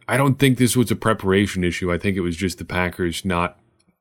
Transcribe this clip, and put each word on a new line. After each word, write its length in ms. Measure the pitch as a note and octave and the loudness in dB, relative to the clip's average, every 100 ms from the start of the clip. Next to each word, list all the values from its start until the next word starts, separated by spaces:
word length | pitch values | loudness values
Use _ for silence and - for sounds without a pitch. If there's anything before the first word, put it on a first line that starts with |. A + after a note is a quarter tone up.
| - | -4
I 60 | B2 | 0
don't 220 | C#3 B2+ | 2 4
think 180 | C#3 A#2+ | 2 4
this 180 | B2 | 2
was 160 | B2 A2+ | 2 0
a 60 | A2 | 0
preparation 640 | A2 G#2+ F#2+ F#2+ G2+ F#2 | 0 0 2 2 2 0
issue. 300 | F2 - F2+ | -2 -2 -2
I 60 | F2 | -2
think 180 | G2+ F#2+ | -2 -2
it 60 | |
was 120 | F2 | -2
just 220 | E2 F#2+ - | -2 -4 -4
the 80 | |
Packers 600 | F2 F2+ F2+ F2 F2 E2 F#2+ | -6 -2 -2 -2 -4 -2 -2
not 320 | F2 F2 - _ _ _ _ | -2 -2 -6 _ _ _ _